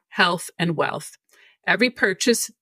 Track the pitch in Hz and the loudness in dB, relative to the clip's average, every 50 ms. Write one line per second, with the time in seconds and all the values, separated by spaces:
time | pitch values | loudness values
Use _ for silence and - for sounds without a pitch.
0 | _ _ - - 185 175 180 170 - - - - 170 170 160 143 143 - - 151 | _ _ 0 2 2 2 2 -2 -6 -10 -6 -4 -2 -2 0 -2 -2 -4 -4 -8
1 | - - - _ _ _ _ _ _ _ _ _ - 175 175 185 247 247 240 - | -12 -14 -20 _ _ _ _ _ _ _ _ _ -2 -2 2 2 2 0 0 0
2 | 240 196 185 - - 240 226 - - - - _ | -2 -2 0 0 2 2 2 2 0 -8 -10 _